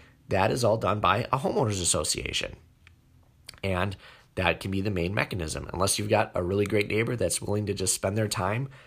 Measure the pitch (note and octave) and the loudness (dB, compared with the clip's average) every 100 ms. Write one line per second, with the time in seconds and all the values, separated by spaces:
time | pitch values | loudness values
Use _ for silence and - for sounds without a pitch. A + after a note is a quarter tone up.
0 | - - - F#2+ G2 C3 A2+ A2 G2+ G#2 | -20 -20 -2 2 2 4 2 4 2 2
1 | F2+ G2+ - C3+ F3+ A3 A2+ G2 E2+ E2+ | 2 2 2 0 0 2 2 0 0 0
2 | D2+ - - - G1+ - - _ - - | 0 -2 -2 -4 -6 -10 -20 _ -20 -20
3 | _ - _ _ - - F#2+ F2+ G2+ F#2+ | _ -20 _ _ -20 -8 -4 -2 -2 -6
4 | - - - - F2 E2+ G2 F#2+ G#2 F2+ | -16 -20 -10 0 0 0 -2 -2 -2 0
5 | F2 G#2+ D3 F#2 D#2 C2+ - E2 G2 - | 0 0 -2 -2 -4 -6 -6 0 0 0
6 | G#2 G#2 - F2+ F2+ G2+ G2 G#2 G2+ G#2+ | 2 2 2 -2 0 0 2 0 0 0
7 | A#2+ B2 F2 - G2+ G#2 G2+ G2 F#2+ - | 0 0 0 -2 -2 -2 -2 -2 -2 0
8 | G2 G#2+ G#2+ - F#2 A2+ C3+ - | 0 0 -2 -2 -2 -2 -4 -10